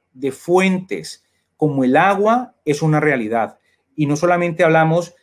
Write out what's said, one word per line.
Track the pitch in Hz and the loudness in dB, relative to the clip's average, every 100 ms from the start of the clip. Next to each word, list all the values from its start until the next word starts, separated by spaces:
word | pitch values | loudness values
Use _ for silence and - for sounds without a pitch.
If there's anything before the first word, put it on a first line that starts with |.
| _ | _
de | 127 135 | -8 -8
fuentes | - - 185 190 185 185 95 160 - _ _ _ _ | -8 0 2 2 -2 -6 -10 -12 -20 _ _ _ _
como | 151 139 127 | -2 0 2
el | 143 | 2
agua | 190 196 208 247 247 _ 151 | 2 2 2 0 -2 _ -6
es | 147 | -2
una | 160 151 | 0 0
realidad. | 151 135 107 113 107 - _ _ _ - | 0 -2 -2 -2 -4 -8 _ _ _ -6
Y | 143 | -4
no | 147 | 0
solamente | 175 175 175 160 165 | 0 0 0 0 2
hablamos | 160 160 165 170 - | 4 2 0 -4 -14